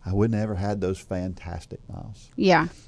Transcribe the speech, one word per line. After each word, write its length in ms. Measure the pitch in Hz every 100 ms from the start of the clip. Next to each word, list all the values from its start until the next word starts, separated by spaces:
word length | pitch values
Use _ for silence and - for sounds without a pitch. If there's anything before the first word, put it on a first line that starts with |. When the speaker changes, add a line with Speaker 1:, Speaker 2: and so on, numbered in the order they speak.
| -
Speaker 1:
I 60 |
wouldn't 200 | 95 110 110
have 60 |
ever 100 | 107
had 260 | 98 101 104
those 180 | 92 95
fantastic 840 | - 92 92 90 90 87 - - -
miles. 380 | 87 98 104 - -
Speaker 2:
Yeah. 320 | 196 160 165 -